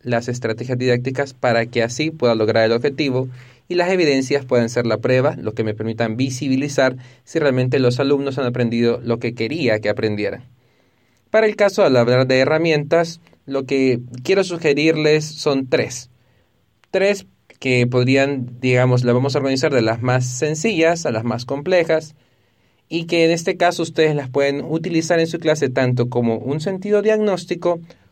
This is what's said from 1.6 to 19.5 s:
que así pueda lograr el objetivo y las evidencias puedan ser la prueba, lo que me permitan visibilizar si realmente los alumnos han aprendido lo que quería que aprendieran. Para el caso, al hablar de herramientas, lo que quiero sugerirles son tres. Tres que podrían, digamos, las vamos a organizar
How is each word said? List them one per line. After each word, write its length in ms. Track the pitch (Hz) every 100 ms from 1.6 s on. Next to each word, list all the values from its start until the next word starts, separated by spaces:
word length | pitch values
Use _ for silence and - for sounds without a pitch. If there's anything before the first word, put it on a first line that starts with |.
| 117
que 160 | 120
así 280 | 117 120 156
pueda 240 | 160 123 110
lograr 300 | 110 110 110
el 80 |
objetivo 560 | 117 143 135 147 127 127 - - - -
y 60 | 175
las 140 | 175
evidencias 540 | 185 160 135 131 143
puedan 240 | 131 123 117
ser 200 | 120 117
la 100 | 110
prueba, 400 | 123 127 131 -
lo 160 | 107
que 100 | 107
me 100 | 110
permitan 440 | 107 110 113 117 110
visibilizar 800 | 135 - 143 131 147 - 131 131 - -
si 160 | - 165
realmente 400 | 147 127 127 139
los 220 | 127 123
alumnos 360 | 139 143 139 131
han 60 | 123
aprendido 540 | 123 120 117 117 113
lo 180 | 117 117
que 160 | 120 120
quería 440 | 113 156 131 107
que 80 | 104
aprendieran. 600 | 104 110 104 104 - - _ _ _ _ _ _ _ _
Para 160 | 220 220
el 100 | 214
caso, 300 | 202 190 175
al 100 | 123
hablar 320 | 117 127 127
de 120 | 131
herramientas, 840 | 131 160 165 151 147 165 170 - _ _ -
lo 180 | 135
que 380 | 131 139 131 123 120 -
quiero 220 | 123 190
sugerirles 800 | 190 170 160 143 156 151 151 156
son 460 | 151 - 151 135 131
tres. 400 | - 110 - - _ _ _ _ _ _ _ _
Tres 340 | - 196 196 - _ _ -
que 280 | 131 123 123
podrían, 720 | 123 123 135 139 139 123 -
digamos, 460 | 131 123 127 123 123
las 100 | 123
vamos 200 | 135 143
a 20 |
organizar 360 | 135